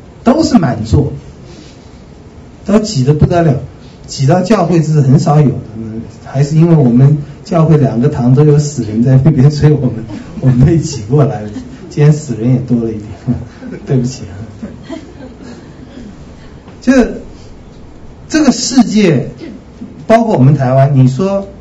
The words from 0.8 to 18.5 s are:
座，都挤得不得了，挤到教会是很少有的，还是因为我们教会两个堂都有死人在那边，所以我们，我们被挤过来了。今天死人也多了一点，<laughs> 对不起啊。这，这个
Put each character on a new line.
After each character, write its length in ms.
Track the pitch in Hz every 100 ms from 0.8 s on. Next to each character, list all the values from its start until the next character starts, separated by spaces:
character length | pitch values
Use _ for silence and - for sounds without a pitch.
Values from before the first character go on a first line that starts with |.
| 104
座， 260 | 139 - - - - - - - - - - - - - - - - -
都 140 | 214
挤 240 | 214 135
得 100 | 127
不 120 | 151 -
得 180 | 175
了， 160 | 160 127 - - - - -
挤 180 | - 135
到 160 | 185
教 240 | - 214 170
会 160 | 170
是 200 | 147 156
很 180 | 131 131
少 220 | - 151
有 80 | 131
的， 60 | 101 - 110 110 110 113 -
还 180 | - 135
是 140 | 147 156
因 140 | 170
为 60 | 160
我 140 | 127
们 280 | 117 139 147 - -
教 220 | - 175 156
会 100 | 151
两 240 | 123 113
个 80 | 139
堂 260 | - 123
都 120 | 131 151
有 120 | 147
死 260 | - -
人 200 | 104 107
在 160 | 131 131
那 100 | 160
边， 200 | 131 143
所 180 | - 147
以 40 |
我 80 | 139
们， 140 | 123 110 - - - -
我 80 | 131
们 140 | 123
被 160 | 151 165
挤 220 | - 104 101
过 160 | 147 135
来 160 | 107
了。 80 | 107 95 - - -
今 120 | -
天 120 | 147
死 220 | 151 - 107
人 180 | 120
也 40 | 127
多 180 | - 120 113
了 40 |
一 40 |
点， 100 | 110 104 101 127 123 127
<laughs> 320 | - 254 - -
对 120 | 135
不 60 | 117
起 180 | -
啊。 100 | 104 - - - 208 - - 320 - - 254 226 254 233 - - - - - - - - - - - -
这， 340 | - 269 214 131 - - - - - - - - - - -
这 140 | 302
个 80 | 277